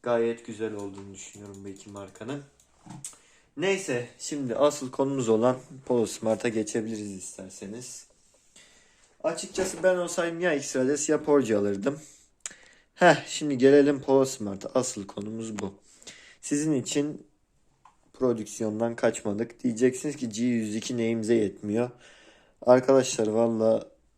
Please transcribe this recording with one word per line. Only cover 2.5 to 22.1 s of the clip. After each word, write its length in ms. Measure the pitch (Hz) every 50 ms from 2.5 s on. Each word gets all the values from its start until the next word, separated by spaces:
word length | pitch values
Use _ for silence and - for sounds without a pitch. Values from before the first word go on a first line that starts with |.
| _ _ _ _ _ _ _ - - - - - - _ _ _ _ _ _ _ _
Neyse, 520 | - 165 190 196 185 190 - 131 120 120 - - _
şimdi 360 | - - 156 147 139 123 117
asıl 360 | - 139 147 143 - 135 127
konumuz 380 | 131 - 139 135 139 135 123 113
olan 300 | 113 107 113 127 127 127 - - - 135 -
Polo 200 | - 127 120 113
Smart'a 420 | 98 - - - 110 110 104 - 120
geçebiliriz 640 | 107 113 107 104 - 120 107 110 113 107 104 104
isterseniz. 960 | 98 92 90 - - - 95 95 95 - 107 98 104 120 123 - - - - _ _ _ _ _ _ _ _ _ _ - - _ _ _ _ _ _ _ _ _ _ _ -
Açıkçası 580 | - - - - - - - 185 185 - 170 165
ben 140 | 185 185
olsaydım 440 | 180 175 170 - - 170 170 170 165
ya 140 | 175 180 156
X-Rades 560 | 143 135 - - 135 127 131 147 143 - -
ya 120 | 151 151 151
Porge 340 | 156 147 143 131 110 113
alırdım. 440 | 104 101 104 101 98 98 135 147 156 - - - _ _ _ _ _ _ - - - - - _ _ _ _ _
Heh, 300 | - 180 175 151 139 -
şimdi 320 | - - - 151 147 139 120
gelelim 440 | 127 135 139 143 139 143 143 131 131
Polo 220 | - 135 135 135
Smart'a. 460 | 131 - - 110 101 98 98 - - -
Asıl 320 | 131 120 - - 107 98
konumuz 520 | 98 - - 101 107 110 113 113 113 107 101
bu. 160 | 101 95 - - _ _ _ _ - - - - - - - _
Sizin 320 | - - 147 143 151 156 151
için 540 | 127 123 - - 147 143 151 147 - - _ _ _ _ _ _ _ _ _ _ _ _ - _ _ _ _ _ -
prodüksiyondan 760 | 127 127 120 113 107 - - - 117 107 104 107 117 117 117
kaçmadık. 680 | - - 117 113 - - 107 101 104 117 117 - _ -
Diyeceksiniz 520 | 127 113 107 123 127 127 - - 151 143
ki 120 | 139 127 117
"G 160 | 104 107 120
yüz 320 | 123 120 117 110 107 104
iki 200 | 113 107 - 127
neyimize 380 | 120 113 113 113 113 110 104 117
yetmiyor?" 560 | 113 107 98 - - - 104 104 113 120 123 - - - -